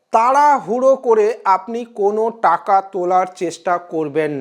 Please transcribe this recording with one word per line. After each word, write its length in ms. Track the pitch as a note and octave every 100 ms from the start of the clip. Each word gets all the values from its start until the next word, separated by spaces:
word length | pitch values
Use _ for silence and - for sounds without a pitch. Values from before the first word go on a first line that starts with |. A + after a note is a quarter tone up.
| _
তাড়াহুড়ো 800 | A3+ A#3+ C#4 D4 C4+ E3 B3 C4 C4 B3+
করে 200 | G#3+ G#3 B3 G3 F#3
আপনি 240 | A#3 A#3 A#3 -
কোনো 240 | G3+ G#3+ A3+ A3+ F3
টাকা 300 | E3 - G3 F#3+
তোলার 340 | G3 F3+ F#3 F#3 -
চেষ্টা 340 | E3+ E3 F#3 F3 F3
করবেন 400 | D#3+ D3+ D3+ D3+ C#3+